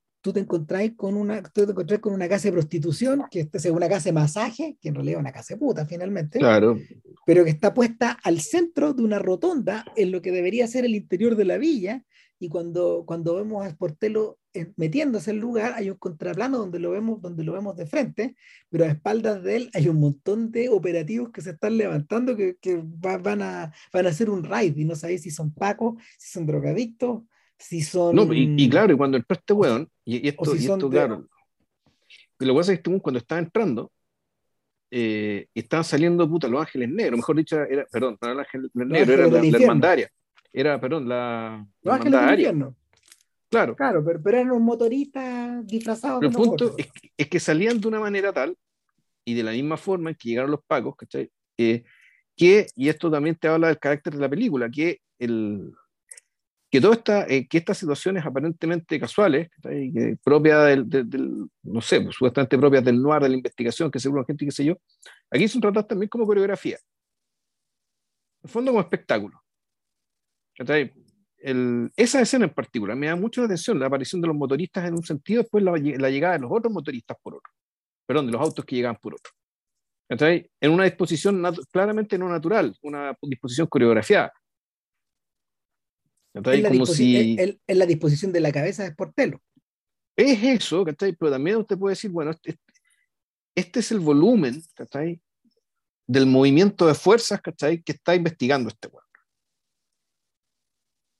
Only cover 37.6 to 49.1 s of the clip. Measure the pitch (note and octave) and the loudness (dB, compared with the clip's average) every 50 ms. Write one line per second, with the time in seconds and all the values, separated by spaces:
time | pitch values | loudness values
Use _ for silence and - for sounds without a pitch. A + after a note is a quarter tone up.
37.6 | C#3+ B2+ C3+ C#3+ - - - A2+ B2+ B2 G#2 - A#2+ A#2+ B2+ C#3+ C#3 - - C3 | -2 -2 -2 -4 -4 -4 -4 -4 -4 -4 -4 -6 -8 -6 -6 -6 -8 -10 -10 -10
38.6 | C3 B2+ - A#2+ B2 C3 D3+ D#3+ C3+ B2 C3 F3 E3+ E3 E3 E3 E3 D#3 D3+ - | -10 -8 -6 -6 -4 0 2 4 4 6 6 6 6 6 6 6 6 6 6 8
39.6 | B3 A#3 E3 D3 - F3+ F3 C3 G2+ - _ _ _ _ _ _ _ _ - C3 | 6 6 6 6 4 4 4 2 0 -4 _ _ _ _ _ _ _ _ -4 -2
40.6 | E3+ D3+ C#3+ C3 C3+ C3 E3 D#3 B2+ A#2+ B2 B2 B2 A#2+ A#2 A2+ A2+ A2 A2 G#2+ | 0 0 0 -2 -2 -4 -4 -4 -4 -4 -4 -4 -4 -4 -6 -6 -8 -8 -12 -14
41.6 | G#2 - _ _ - F#3 B3+ B3+ - C#4+ C4+ C4 - D4 G4+ F#4+ E4+ B3 F3 D3 | -16 -20 _ _ -2 0 0 2 2 4 4 6 6 4 4 4 2 0 0 -2
42.6 | C3 C3 B2+ _ _ _ _ _ _ _ - _ _ _ _ _ _ - A3+ A#3 | -4 -6 -10 _ _ _ _ _ _ _ -20 _ _ _ _ _ _ -2 0 0
43.6 | F#3+ A#3+ A3+ - C#4 C4 G3 D#3+ D3+ E3 E3+ D#3 D#3 G3+ A#3 B3 B3 B3+ B3+ A#3 | 0 0 -2 -2 -2 0 0 0 0 -2 -4 -2 0 0 0 2 2 0 0 2
44.6 | A3+ A#3 A#3 A3+ A#3+ A3+ A#3+ C#4 C#4+ - - C4+ B3+ B3+ B3 A#3+ A#3+ A#3+ A#3+ A#3+ | 2 0 2 0 -2 -2 0 -2 -6 -6 -8 -10 -10 -8 -8 -8 -8 -8 -10 -10
45.6 | A3 F#3+ A3 A3+ A3+ A3 A3 - - C#4+ C4 B3 - C4 A#3 - A#3 A3+ F3 - | -10 -8 -8 -6 -6 -6 -8 -6 -6 -6 -4 -2 -2 0 2 2 2 2 2 0
46.6 | A#3+ A#3 - - - - _ - _ _ _ - D3 - F3 E3 - - D#3 D#3+ | -2 -2 -4 -6 -10 -12 _ -20 _ _ _ -6 -6 -2 -2 -2 0 0 0 2
47.6 | G3+ A3+ A#3+ A3 G3+ A3+ A3 G#3+ G#3+ G#3 G3+ G3 G3 G3 F#3+ C3+ C3 D#3 - _ | 2 0 0 0 -2 -4 -4 -4 -4 -4 -4 -2 -2 -2 -2 -2 -4 -4 -6 _
48.6 | _ _ _ _ _ _ _ _ _ _ | _ _ _ _ _ _ _ _ _ _